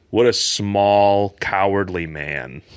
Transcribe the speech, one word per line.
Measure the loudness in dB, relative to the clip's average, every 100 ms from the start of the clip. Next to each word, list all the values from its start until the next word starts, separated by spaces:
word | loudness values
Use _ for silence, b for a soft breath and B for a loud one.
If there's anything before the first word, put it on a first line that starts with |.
| _
What | 2 2
a |
small, | 2 -2 -4 -2 0 4 4 4 4 0 -4
cowardly | -4 0 0 0 -2 -4 -8
man. | -8 -8 -8 -10 -14 -20